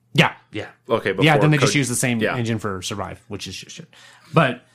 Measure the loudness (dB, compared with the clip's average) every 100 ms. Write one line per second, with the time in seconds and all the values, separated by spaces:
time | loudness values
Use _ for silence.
0 | _ 0 0 0 _ -14 -14 -14 -2 0
1 | 0 2 4 6 4 4 2 2 0 -2
2 | -2 0 0 -2 -2 -4 -4 -8 -8 -8
3 | -10 -12 -14 -12 -12 -14 -16 -20 -20 -20
4 | -20 -20 -2 2 2 0 _